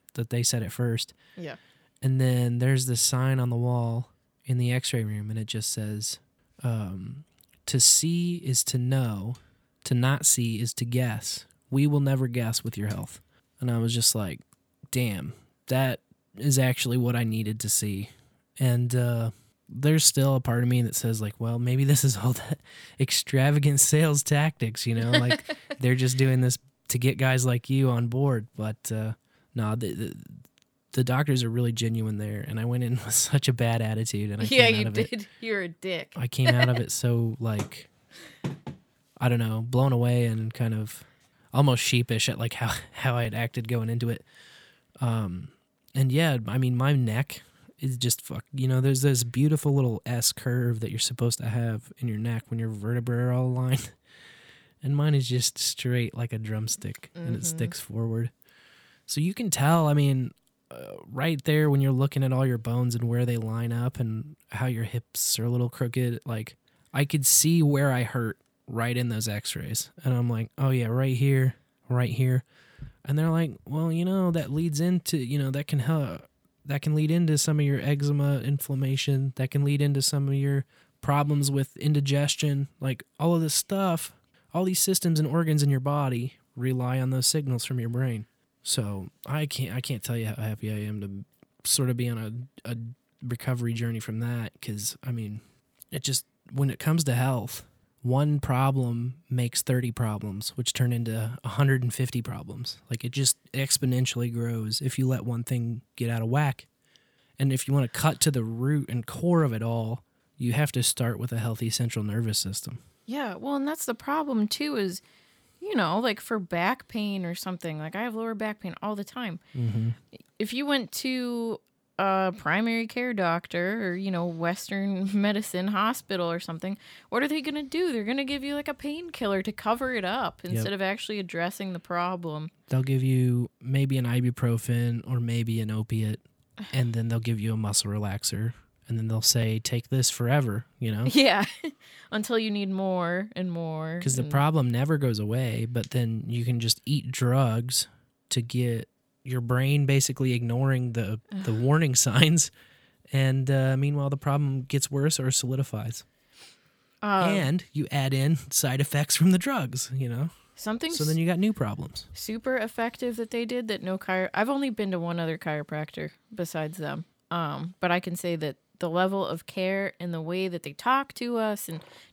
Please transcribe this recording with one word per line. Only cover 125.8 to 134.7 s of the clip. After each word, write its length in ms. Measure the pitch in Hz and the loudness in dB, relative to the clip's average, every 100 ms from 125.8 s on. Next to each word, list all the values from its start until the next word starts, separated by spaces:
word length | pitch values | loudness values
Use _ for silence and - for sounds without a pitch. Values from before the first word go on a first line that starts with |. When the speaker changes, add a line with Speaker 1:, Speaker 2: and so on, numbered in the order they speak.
| 214 247 - 190 170 | 0 -2 -4 -4 -2
Speaker 2:
or 80 | 170 | -4
something, 380 | - 165 185 196 - - - | -6 -8 -8 -8 -12 -20 -6
what 120 | 233 | -2
are 60 | 285 | 0
they 140 | 311 | -2
gonna 220 | 294 294 | -4 -6
do? 280 | 269 320 359 | -4 -2 0
They're 140 | 240 208 | -2 -2
gonna 180 | 269 | -2
give 200 | 269 285 | -2 -4
you, 120 | 277 285 | -4 -6
like, 120 | 294 | -6
a 40 | |
painkiller 680 | 277 285 311 349 - 214 196 | -8 -8 -8 -10 -4 -2 0
to 100 | 196 | -2
cover 420 | 208 214 240 262 | -4 -2 0 -2
it 120 | 240 185 | -2 -2
up 360 | 240 214 - | -2 -4 -6
Speaker 1:
Yep. 100 | 175 | -4
Speaker 2:
instead 200 | 113 113 | -2 -2
of 80 | 202 | -2
actually 380 | 190 202 - 214 | -2 -2 -4 -6
addressing 540 | 185 170 175 - 196 | -6 -4 -4 -4 -8
the 60 | 175 | -8
problem. 680 | - 175 175 185 165 151 156 - - | -4 -2 -2 -4 -6 -8 -8 -12 -2
Speaker 1:
They'll 120 | 131 | 0
give 200 | 131 135 | 2 2
you 460 | 131 131 127 123 120 _ | 2 4 4 2 -2 _
maybe 380 | 123 135 139 131 | -6 -2 0 0
an 80 | 120 | 0
ibuprofen 960 | 123 123 120 123 117 - | 0 0 0 0 0 0